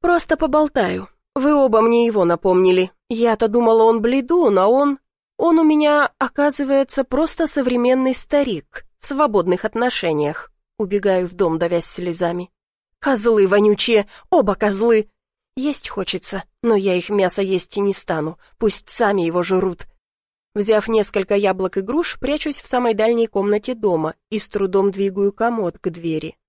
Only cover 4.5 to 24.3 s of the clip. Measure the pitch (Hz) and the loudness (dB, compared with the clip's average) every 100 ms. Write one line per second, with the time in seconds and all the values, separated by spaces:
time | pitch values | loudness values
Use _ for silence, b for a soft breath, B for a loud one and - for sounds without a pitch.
4.5 | 190 190 254 285 277 _ _ _ _ 330 | 4 4 4 2 -2 _ _ _ _ 2
5.5 | 330 311 302 302 294 285 _ 254 - 285 | 4 4 4 2 2 0 _ -6 0 0
6.5 | 277 269 277 269 - 262 262 311 - 320 | 0 0 0 0 -2 -2 -2 -2 -2 -2
7.5 | - 254 247 240 262 262 254 - 294 277 | 0 0 0 2 2 0 -2 -2 -2 0
8.5 | 175 - - - _ - 277 294 208 175 | -4 -10 -20 -20 _ -10 -2 0 2 0
9.5 | 185 - 226 240 - 175 151 147 156 - | -2 -2 -2 -2 -2 -4 -2 -2 -4 -14
10.5 | _ _ _ 202 202 196 185 180 180 185 | _ _ _ -4 -2 0 0 -2 -2 -2
11.5 | 160 170 175 - - 175 170 175 175 180 | 0 -2 -2 -4 -6 -6 -4 -4 -4 -10
12.5 | _ _ _ _ _ 294 254 233 220 196 | _ _ _ _ _ -2 0 2 4 4
13.5 | 202 208 208 - 220 202 B B 349 208 | 4 4 2 2 2 0 B B 2 2
14.5 | 190 208 196 233 220 214 _ _ _ _ | 0 -2 0 2 2 0 _ _ _ _
15.5 | - 277 277 - - 185 185 - 190 - | -6 -4 -4 -8 -8 -6 -6 -6 -8 -10
16.5 | _ 233 214 196 180 - 202 185 - 190 | _ 0 2 2 -2 -2 0 0 0 -2
17.5 | 185 - - 202 196 - 165 151 165 b | -2 -4 -2 -2 -2 -4 -4 -6 -8 b
18.5 | b 220 - - - 214 196 170 170 175 | b -2 -2 -4 0 0 0 0 -2 0
19.5 | 190 190 170 - _ _ _ _ _ _ | 0 -2 -6 -16 _ _ _ _ _ _
20.5 | 208 208 214 208 220 202 202 190 202 202 | -6 0 0 2 0 0 -4 -2 0 0
21.5 | 190 185 190 190 285 339 - - 302 302 | -2 -4 -4 -4 -4 -4 -6 -6 -4 -4
22.5 | 277 - 254 247 214 220 233 226 202 202 | -8 -4 -2 0 0 0 0 0 -2 0
23.5 | 214 208 240 214 165 160 - _ | -2 -2 -4 -2 0 -2 -8 _